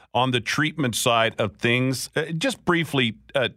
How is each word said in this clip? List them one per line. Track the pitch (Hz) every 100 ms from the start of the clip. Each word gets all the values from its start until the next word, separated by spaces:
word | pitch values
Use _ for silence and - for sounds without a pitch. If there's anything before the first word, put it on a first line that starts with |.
| _
on | 117 127
the | 123
treatment | - - 156 156 127
side | 107 127 117 113 -
of | 110 -
things. | 120 123 131 127 -
Uh, | 143 156
just | 165 269 - -
briefly, | 170 160 139 117 - -
uh, | 139 113